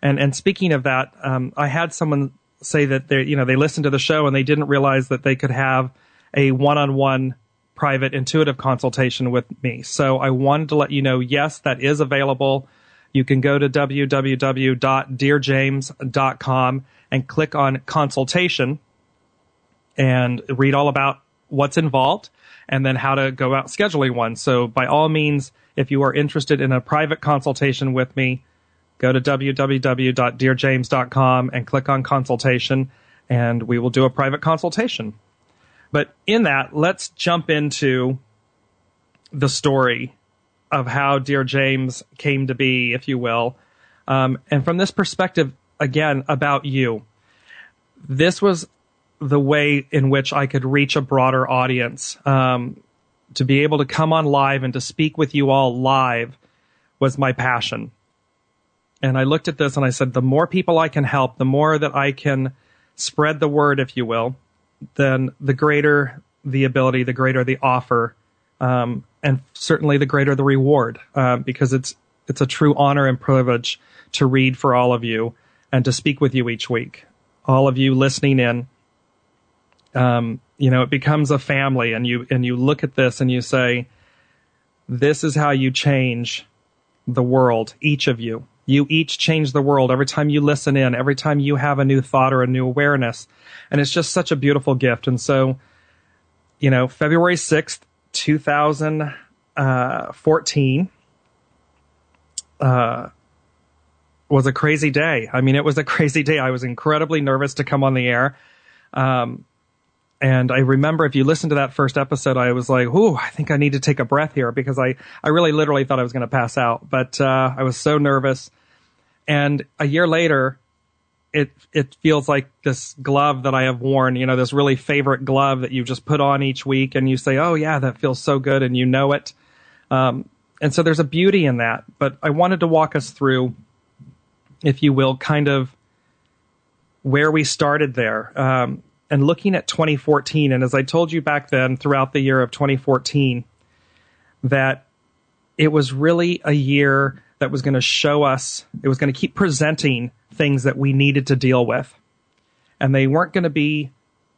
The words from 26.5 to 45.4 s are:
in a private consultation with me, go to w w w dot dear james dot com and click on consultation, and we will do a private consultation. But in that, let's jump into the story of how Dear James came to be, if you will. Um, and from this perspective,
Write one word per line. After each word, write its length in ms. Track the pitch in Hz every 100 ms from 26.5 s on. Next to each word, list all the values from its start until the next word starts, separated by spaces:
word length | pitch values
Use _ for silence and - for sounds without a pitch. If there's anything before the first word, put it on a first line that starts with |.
| 139
in 100 | 135
a 80 | 131
private 400 | - 151 156 156
consultation 720 | 147 143 143 127 139 127 135
with 240 | 127 127 135
me, 260 | 127 127 - _ _ _ _ _
go 140 | 127
to 80 | 131
w 320 | 139 135 139
w 260 | 135 139 135
w 340 | 135 127 127
dot 260 | 123 123 120
dear 160 | 131
james 340 | 131 135 131 127
dot 220 | 135 123
com 400 | 135 131 127 127
and 140 | 131 113
click 240 | 135 135
on 120 | 135
consultation, 880 | 131 139 127 120 135 123 - 135 135 _ _ _ _
and 340 | 123 120 117
we 140 | 113 120
will 120 | 120
do 140 | 131 131
a 40 |
private 300 | 135 135 143
consultation. 720 | 160 160 175 208 240 - 110 - _ _ _ _ _ _ _
But 220 | 147 - _ -
in 180 | 226
that, 300 | 180 135 135
let's 360 | 151 170 190 -
jump 400 | - 175 170 160
into 680 | 151 147 - 143 127 127 131 - _ _ _ _ _ _ _ _ _ _
the 180 | 143 139
story 640 | - 147 135 127 120 127 - _ _ _ _ _
of 140 | 147 123
how 320 | 139 139 139
Dear 240 | 131 139
James 580 | 127 139 135 131 131 - - -
came 300 | 147 135 135
to 60 |
be, 380 | 123 131 127 120
if 140 | 123 -
you 120 | 127
will. 360 | 120 117 120 - _ _ _ _ -
Um, 300 | 135 131 131 -
and 140 | 143
from 140 | 131 175
this 120 | 196
perspective, 600 | - 190 - 185 -